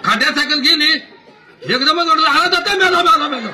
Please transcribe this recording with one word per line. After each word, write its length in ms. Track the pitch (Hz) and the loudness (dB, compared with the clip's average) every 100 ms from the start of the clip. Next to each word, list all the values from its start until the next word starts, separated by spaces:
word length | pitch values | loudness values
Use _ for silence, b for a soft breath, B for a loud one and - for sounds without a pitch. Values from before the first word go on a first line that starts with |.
खड्ड्यात 300 | - 214 277 | -2 0 0
सायकल 240 | 277 302 302 | -2 -2 -2
गेली, 320 | 269 339 403 - - - - - - - 494 | 0 2 2 -2 -6 -20 -20 -20 -20 -18 -6
एकदमच 340 | - 269 311 339 | -2 0 0 0
ओरडलं, 200 | 320 311 | 2 2
हा 180 | 277 349 | 2 0
दत्ता, 260 | 359 349 | 0 -2
मेला, 280 | 392 370 339 | 0 2 2
मेला, 260 | 349 320 294 | 2 2 0
मेला. 240 | 262 220 | -6 -8